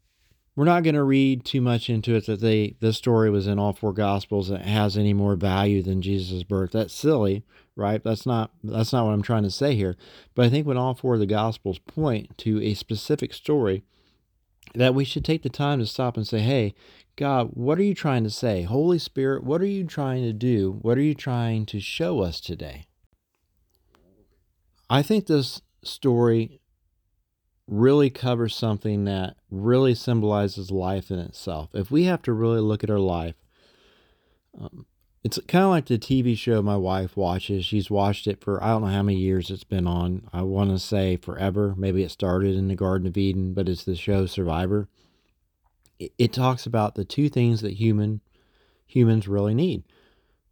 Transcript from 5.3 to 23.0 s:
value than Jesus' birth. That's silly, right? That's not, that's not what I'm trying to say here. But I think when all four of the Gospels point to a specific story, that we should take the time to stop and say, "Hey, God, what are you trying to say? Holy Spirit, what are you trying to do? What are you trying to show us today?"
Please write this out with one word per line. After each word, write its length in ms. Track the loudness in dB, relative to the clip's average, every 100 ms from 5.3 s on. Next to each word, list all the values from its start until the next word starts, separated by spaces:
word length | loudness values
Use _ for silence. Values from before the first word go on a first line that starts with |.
value 480 | 2 2 2 2 2
than 200 | 0 -2
Jesus' 400 | -2 -4 -4 -8
birth. 300 | -4 -4 -2
That's 200 | -2 -4
silly, 500 | -2 0 2 2 -2 -6 _ _
right? 300 | -6 -2 -2
That's 220 | -2 -4 -2
not, 240 | -2 -4 _
that's 300 | -6 -2 0
not 140 | 0 0
what 80 |
I'm 80 | 0
trying 220 | 0 0
to 60 | 0
say 240 | 0 0
here. 220 | 0 -2 -6 -14 -20 -6
But 100 | 2
I 60 | 2
think 160 | 2 0
when 100 | -2
all 160 | -2
four 220 | -2 0
of 60 | 0
the 60 | 2
Gospels 520 | 0 -2 -4 -6 -8
point 580 | -8 -4 -2 -2 -6 -8
to 240 | -4 -2
a 120 | -2
specific 580 | -4 -6 -6 -2 -4 -4
story, 500 | -8 -2 0 0 -2 -6 _ _ _ _ _ _ _ -8
that 200 | 0 2
we 100 | 2
should 200 | 0 -2
take 180 | -2 -2
the 60 | -2
time 300 | -2 0 0
to 80 | -2
stop 320 | -2 -4 -4
and 80 | -2
say, 140 | 0
"Hey, 340 | 2 2 0 -4 -16 -20 _ -6
God, 340 | 0 0 0
what 240 | -2 0 2
are 40 |
you 120 | 2
trying 300 | 0 0 0
to 60 | 0
say? 320 | -2 -2 0
Holy 360 | 0 0 2 2
Spirit, 460 | -2 -2 -2 -2
what 180 | -2 0
are 40 | 0
you 180 | -2
trying 380 | -4 -4 -4 -2
to 100 | -2
do? 440 | -2 0 2 0 0
What 160 | 0 2
are 40 |
you 120 | 2
trying 500 | 0 -4 -2 0 -2 -4
to 140 | -6
show 400 | -8 -4 -2 0
us 200 | -2 -4
today?" 460 | -10 -10 -12 -16 -20 _